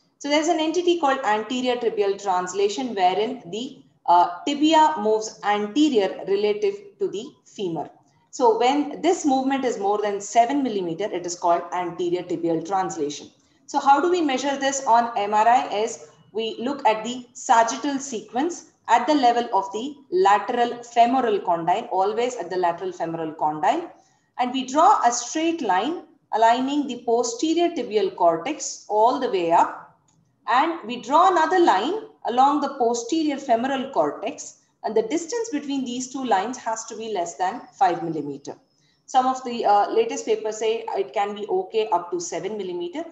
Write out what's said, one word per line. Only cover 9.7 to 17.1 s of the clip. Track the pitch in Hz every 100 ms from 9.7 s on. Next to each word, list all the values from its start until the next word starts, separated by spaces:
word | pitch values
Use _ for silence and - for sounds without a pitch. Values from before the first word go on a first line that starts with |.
| 196
more | 196 208
than | 208 196
seven | - 240 233 285
millimeter, | 254 202 175 165
it | 208 180 175
is | -
called | 175 170 175
anterior | 180 175 170 175 175
tibial | 175 165 165 160 165
translation. | 190 175 165 147 147 151 _ _ _ -
So | 285
how | 269 285
do | 349
we | 359
measure | 302 254 277 269
this | 269 269 -
on | 233 233 202
M | 208
R | 214 226
I? | 254 - 202
Is | 233 - - _ _
we | 202 226 202
look | 240 - 220
at | 214
the | 233